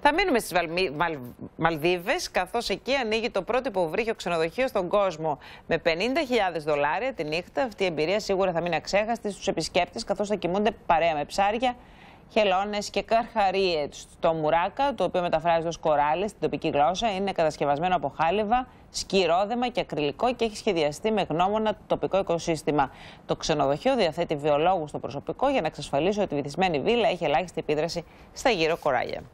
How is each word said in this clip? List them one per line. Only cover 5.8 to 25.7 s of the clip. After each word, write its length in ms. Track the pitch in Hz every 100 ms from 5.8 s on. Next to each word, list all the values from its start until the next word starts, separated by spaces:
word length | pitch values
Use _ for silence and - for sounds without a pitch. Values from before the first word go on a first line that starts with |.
| 175 160 226 269
χιλιάδες 440 | 269 247 185 165
δολάρια 480 | 151 147 143 156 254
τη 120 | 233
νύχτα, 380 | 151 160 175 -
αυτή 200 | 262 -
η 40 | 190
εμπειρία 340 | 151 156 208
σίγουρα 320 | 202 190 190
θα 80 | 170
μείνει 140 | 175
αξέχαστη 560 | 160 - 190 214 233 214
στους 180 | 185 -
επισκέπτες, 560 | 175 156 185 175 -
καθώς 240 | 226 196 202
θα 60 |
κοιμούνται 360 | 208 165 185 214 208 -
παρέα 280 | 165 165
με 100 | 156
ψάρια, 520 | 147 - 196 220 247 240 - - - - -
χελώνες 580 | 226 208 185 208 208 202
και 120 | 202
καρχαρίες. 1040 | - 226 226 220 196 190 190 160 143 - - -
Το 120 | 175
μουράκα, 640 | 160 151 165 185 - 277
το 100 | 226
οποίο 160 | 180 185
μεταφράζεται 480 | 175 160 165 165 165
ως 100 | 165
κοράλι 500 | 165 147 147 160 208
στην 120 | -
τοπική 280 | 147 143 165
γλώσσα, 460 | 143 151 185 233
είναι 180 | 185 196
κατασκευασμένο 640 | 180 156 147 147 143 185 180
από 180 | 135 -
χάλιβα, 520 | 160 196 208 247 247 - -
σκυρόδεμα 800 | - - 196 175 170 202 240 247
και 120 | -
ακριλικό 540 | 160 156 147 - 247
και 100 | 247
έχει 120 | 226 208
σχεδιαστεί 540 | - 170 147 151 226
με 160 | 214 165
γνώμονα 420 | 156 185 214 214
το 100 | 202 -
τοπικό 320 | 170 147 185
οικοσύστημα. 720 | 190 170 - 151 - 147 135 - - - -
Το 100 | 165
ξενοδοχείο 600 | - 151 139 143 254 269
διαθέτει 400 | 175 156 175 151
βιολόγους 520 | 151 143 170 190 151
στο 100 | 143
προσωπικό 500 | 123 135 - - 269
για 120 | 269
να 60 |
εξασφαλίσει 540 | 156